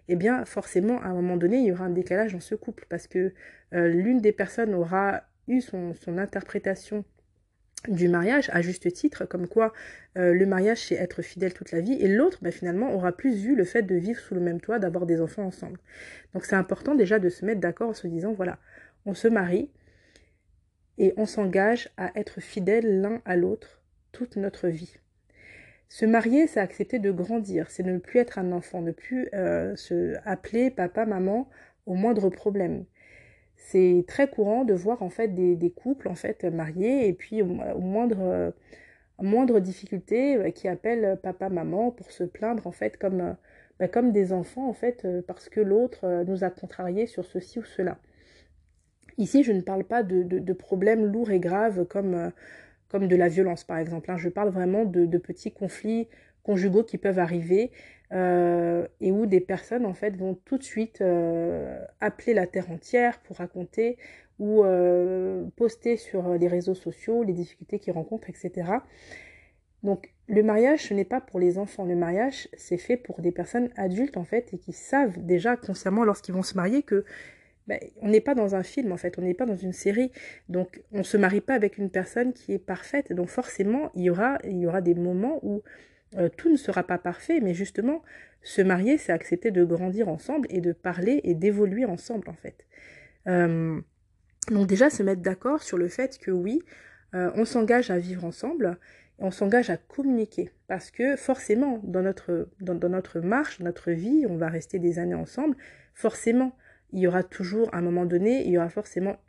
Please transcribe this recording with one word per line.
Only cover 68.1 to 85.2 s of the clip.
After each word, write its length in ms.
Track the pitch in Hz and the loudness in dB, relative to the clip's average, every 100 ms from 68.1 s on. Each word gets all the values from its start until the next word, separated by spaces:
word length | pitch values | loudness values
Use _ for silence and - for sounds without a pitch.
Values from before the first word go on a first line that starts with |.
| 220 - | -10 -10
et 60 | |
cetera. 500 | - 180 180 170 247 - - - - - - _ _ _ _ | -12 -10 -6 -4 -4 -6 -20 -20 -20 -20 -20 _ _ _ _
Donc 300 | 196 185 - _ - | -2 -2 -6 _ 0
le 140 | 214 | 4
mariage, 420 | 220 214 254 311 - | 4 6 4 4 0
ce 40 | |
n'est 140 | 202 190 | -2 -2
pas 160 | 247 | -4
pour 180 | - 180 | -4 0
les 160 | 180 185 | 2 2
enfants. 300 | 202 - 180 | -4 -6 -2
Le 100 | 175 | 0
mariage, 500 | 170 190 269 262 - | 0 0 0 -4 -12
c'est 240 | - - 180 | -16 -6 -4
fait 220 | - 247 | -2 -2
pour 240 | - - | -4 -4
des 100 | 175 | -2
personnes 380 | 175 170 240 240 | -2 -4 -2 -2
adultes 440 | 202 185 196 285 190 | -2 -2 -2 -2 -4
en 60 | |
fait 280 | 170 226 240 | -4 -4 -4
et 60 | 180 | -10
qui 160 | - | -12
savent 420 | - - 277 240 175 | -16 -2 2 2 0
déjà 320 | 170 175 226 240 | 0 2 2 -2
consciemment 480 | - 185 190 214 | -4 -6 0 2
lorsqu'ils 300 | 220 196 - | 2 2 -2
vont 80 | 185 | -4
se 140 | - 170 | -4 -2
marier 260 | 185 277 | 0 0
que, 240 | - 202 - - - - _ _ - | 2 0 -2 -10 -20 -20 _ _ -8
ben, 140 | - - - | -8 -10 -6
on 60 | 208 | 2
n'est 100 | 220 | 4
pas 140 | 285 | 4
dans 200 | 254 202 | 2 2
un 80 | 196 | 0
film 300 | 185 285 220 | -2 -4 -4
en 60 | 175 | -2
fait, 200 | 180 180 | -6 -2
on 40 | |
n'est 100 | 180 | -2
pas 140 | 185 240 | -2 -2
dans 100 | 185 | -4
une 160 | 185 | -6
série. 400 | 180 202 208 254 - - - - | -4 0 2 0 -4 -20 -18 -6
Donc 320 | 180 185 - - | -4 -4 -8 -8
on 120 | 208 | -6
se 120 | - 208 | 2 4
marie 240 | 190 202 | 4 2
pas 140 | - | 2
avec 240 | 262 202 - | 2 0 0
une 120 | 196 | -4
personne 440 | 190 185 233 254 | -2 -2 -2 -2
qui 180 | 247 - | -4 -6
est 60 | 196 | -6
parfaite. 560 | - 180 - 285 - | -6 -10 -4 -4 -2
Donc 140 | 175 175 | -4 -4
forcément, 640 | - - - 196 262 302 | -4 -4 -2 0 0 -2
il 80 | 185 | 0
y 80 | 175 | 2
aura, 280 | 175 247 277 | 2 2 0
il 140 | 196 180 | -4 -2
y 80 | 170 | 0
aura 160 | 190 | 2
des 120 | 175 | 2
moments 460 | 175 175 180 | 2 0 0